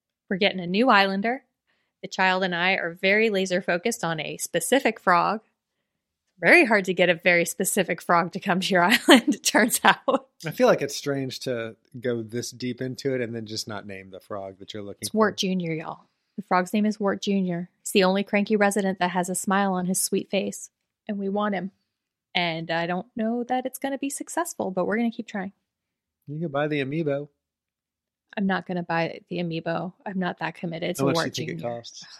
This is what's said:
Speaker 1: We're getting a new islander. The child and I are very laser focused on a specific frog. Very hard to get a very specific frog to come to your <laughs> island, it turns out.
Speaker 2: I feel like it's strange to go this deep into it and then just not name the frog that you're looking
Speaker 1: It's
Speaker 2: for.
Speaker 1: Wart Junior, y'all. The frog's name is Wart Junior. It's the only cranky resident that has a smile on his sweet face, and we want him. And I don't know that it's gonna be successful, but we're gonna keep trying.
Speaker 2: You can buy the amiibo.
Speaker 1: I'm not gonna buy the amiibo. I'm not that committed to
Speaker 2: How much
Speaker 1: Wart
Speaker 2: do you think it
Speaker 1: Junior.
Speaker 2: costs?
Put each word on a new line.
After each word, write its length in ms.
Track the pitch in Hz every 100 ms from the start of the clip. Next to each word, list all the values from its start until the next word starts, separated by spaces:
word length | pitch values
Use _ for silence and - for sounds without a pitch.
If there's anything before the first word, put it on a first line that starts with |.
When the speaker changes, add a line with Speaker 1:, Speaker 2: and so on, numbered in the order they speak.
| _ _ _
Speaker 1:
We're 80 | 190
getting 220 | 196 185
a 80 | 175
new 200 | 190 262
islander. 560 | 208 196 196 214 262 - _ _ _ _ _
The 40 | 190
child 340 | - 190 185
and 100 | 190
I 200 | 175 180
are 200 | 190 170 170
very 300 | 190 208 226
laser 280 | 196 185 180
focused 400 | 185 175 226 -
on 160 | 165 165
a 180 | 165 156
specific 640 | - 170 - 262 254 220
frog. 420 | - 175 170 214 - _ _ _ _ _ _ _ _ _
Very 260 | 165 320 269
hard 200 | 214 190
to 80 |
get 160 | 180 175
a 60 | 170
very 300 | 190 175 170
specific 540 | - 185 - 175 175
frog 320 | - 175 170
to 60 | 185
come 200 | 202 185
to 80 | 175
your 120 | 185
<laughs> 240 | 175 240 -
island, 260 | 269 -
it 100 | 254
turns 380 | - 302 277 -
out. 440 | 220 - - 262 - _ 156
Speaker 2:
I 60 |
feel 160 | 151 247
like 160 | 165
it's 120 | 139 -
strange 440 | 147 139 131 -
to 360 | - 120 113 107 _ 127
go 220 | 123 120
this 300 | 110 117 120
deep 280 | 120 123 120
into 360 | 131 127 139 131
it 60 |
and 120 | 117
then 140 | 117 107
just 200 | 107 -
not 200 | 104 101
name 240 | 95 95
the 80 | 92
frog 400 | - 104 98 95
that 120 | 95
you're 120 | 107
looking 160 | 101 -
Speaker 1:
It's 80 | -
Speaker 2:
for. 80 | 214
Speaker 1:
Wart 200 | 214 196
Junior, 360 | 196 185 170
y'all. 280 | 160 - - _ _ _ -
The 80 |
frog's 300 | - 185 180
name 120 | 214 208
is 140 | 208
Wart 240 | 196 196
Junior. 480 | - 196 185 170 175 _
It's 80 | -
the 140 | 214
only 200 | 185 190
cranky 320 | 202 208 202 214
resident 440 | 202 208 196 190
that 100 | 180
has 200 | 180 180
a 60 | 185
smile 380 | - 196 202
on 140 | 185 180
his 120 | 185
sweet 300 | - 196 -
face, 400 | 196 202 - - _ _ _ -
and 100 | 202
we 100 | 196
want 280 | 202 208 196
him. 160 | 190 - _ _ _ _ _ 185
And 340 | 175 165 165
I 160 | 165 170
don't 220 | 180 - -
know 280 | 220 240 240
that 200 | 254 254
it's 140 | -
gonna 180 | 277 269
be 140 | 277
successful, 580 | - 294 - 339 - 196
but 160 | 185 180
we're 120 | 208
gonna 120 | 233
keep 160 | 226 226
trying. 260 | 202 190 - _ _ _ _ _ _ -
Speaker 2:
You 100 | 151
can 80 | 170
buy 180 | 139 151
the 140 | 147
amiibo. 460 | 135 151 156 139 147 _ _ _ _ _ _ _ _ _ _ -
Speaker 1:
I'm 80 | 196
not 220 | 185 180
gonna 160 | 180
buy 380 | 175 165 165 - -
the 80 | 175
amiibo. 540 | 175 165 165 165 185 - -
I'm 140 | 190
not 180 | 180 -
that 160 | 160
committed 440 | - 175 160 175 175
to 40 |
Speaker 2:
How 60 | 139
much 80 | 170
Speaker 1:
Wart 180 | 160
Speaker 2:
do 80 | -
you 60 | 160
think 100 | 165
it 40 |
Speaker 1:
Junior. 140 | 117 120
Speaker 2:
costs? 260 | - - - -